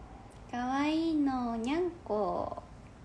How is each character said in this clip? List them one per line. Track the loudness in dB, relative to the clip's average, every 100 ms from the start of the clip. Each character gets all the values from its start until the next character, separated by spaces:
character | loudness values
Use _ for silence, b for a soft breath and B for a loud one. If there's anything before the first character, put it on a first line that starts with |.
| -16 -16 -16 -18 -8
か | -2
わ | 0 2 4
い | 4 4
い |
の、 | 4 4 2 0 0
に | 2
ゃ | 2
ん | 2 -2
こ。 | -2 2 2 2 -2 -4 -10 -16 -18 -14